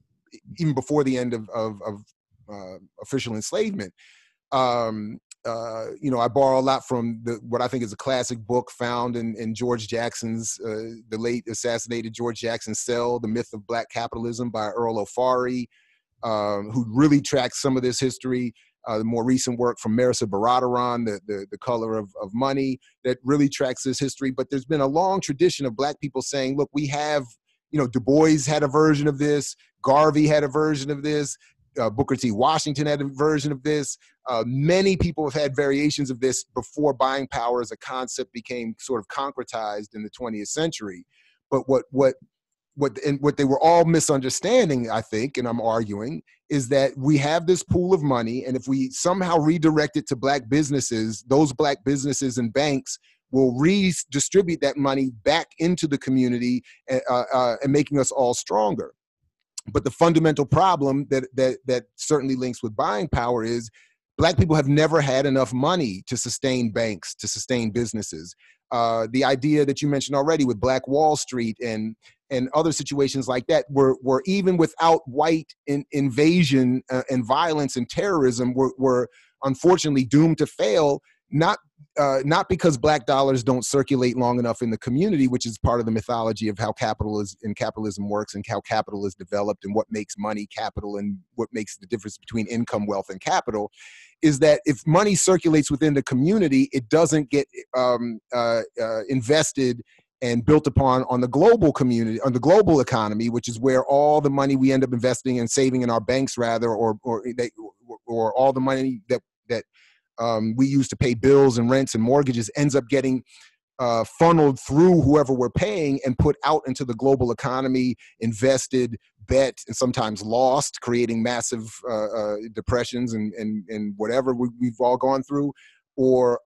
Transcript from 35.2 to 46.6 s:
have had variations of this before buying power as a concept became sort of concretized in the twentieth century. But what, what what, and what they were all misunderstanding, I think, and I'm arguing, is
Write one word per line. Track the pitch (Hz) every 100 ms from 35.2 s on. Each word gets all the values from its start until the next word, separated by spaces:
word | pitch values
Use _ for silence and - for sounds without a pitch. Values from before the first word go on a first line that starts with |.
| 147
have | 143
had | 143 135
variations | 143 139 151 147 131
of | 123
this | 131 120
before | - 127 - - 147
buying | 123 131 135 131
power | 139 120 123
as | 113
a | 113
concept | - 127 127 - 127
became | 117 - 123 113 113
sort | - 120
of | 101
concretized | - 139 135 120 117 107 104 104 110
in |
the | 107
twentieth | - 120 107 101
century. | 151 165 160 104 90 - _ _ _ _
But | 135 123
what, | 131 -
what | 131 135 - _ _ _ _ _ -
what, | 143 - 156
and | 139
what | 147 -
they | 139
were | 135
all | 160 170 165
misunderstanding, | 165 147 139 127 - 180 254 190 131 113
I | 110
think, | - 107 135 127
and | 120
I'm | 117
arguing, | 113 113 107 101 117 160 - _ -
is | 147